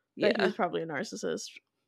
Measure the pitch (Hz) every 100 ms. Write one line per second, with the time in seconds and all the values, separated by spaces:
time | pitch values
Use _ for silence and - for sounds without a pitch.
0 | _ - 208 - 190 208 180 165 165 143
1 | 214 196 - 160 - - _ _